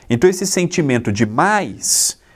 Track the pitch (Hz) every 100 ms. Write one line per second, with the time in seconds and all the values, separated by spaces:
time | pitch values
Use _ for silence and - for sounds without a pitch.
0 | - 120 185 190 190 190 175 180 143 120
1 | 117 101 110 117 185 214 139 92 - -
2 | - - _